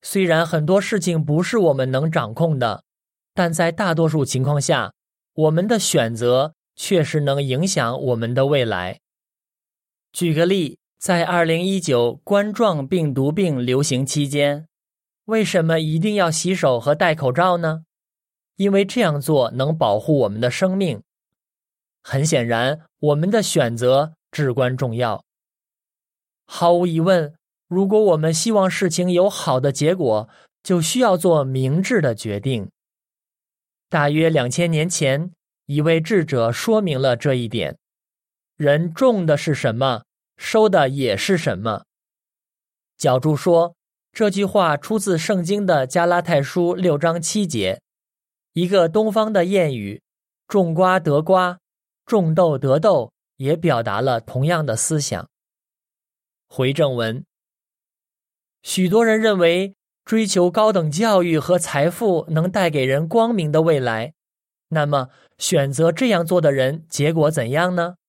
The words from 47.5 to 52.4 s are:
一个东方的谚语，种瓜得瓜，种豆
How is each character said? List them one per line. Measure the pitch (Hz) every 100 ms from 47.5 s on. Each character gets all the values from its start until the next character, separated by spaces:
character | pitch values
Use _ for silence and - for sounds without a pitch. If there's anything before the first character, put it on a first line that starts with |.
| 127 95 95 _ _ _ _ _ _ _
一 | - 175
个 | 196 165
东 | 165 220
方 | 208 214
的 | 208 175
谚 | 196 160
语， | 127 101 101 _ _ _ _ _
种 | 202 175
瓜 | 160 185 185
得 | 165 143
瓜， | 160 190 180 180 _ _ _ _ -
种 | 220 165
豆 | 160